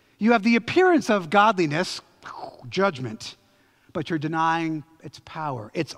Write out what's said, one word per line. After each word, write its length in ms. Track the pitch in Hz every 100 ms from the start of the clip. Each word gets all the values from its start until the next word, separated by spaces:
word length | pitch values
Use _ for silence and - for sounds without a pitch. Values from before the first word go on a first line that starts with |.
| _ -
you 140 | 214
have 100 | 233
the 120 | 208 233
appearance 540 | - 339 370 320 -
of 220 | 208 165
godliness, 680 | 202 214 190 160 151 185 - - _ - - - - 127
judgment, 680 | 185 196 131 123 110 - - _ _ _ _ _
but 160 | 175 -
you're 120 | 165
denying 640 | 156 160 165 165 160 156 - _
its 180 | 151 - -
power. 460 | 160 151 123 107
It's 220 | - 156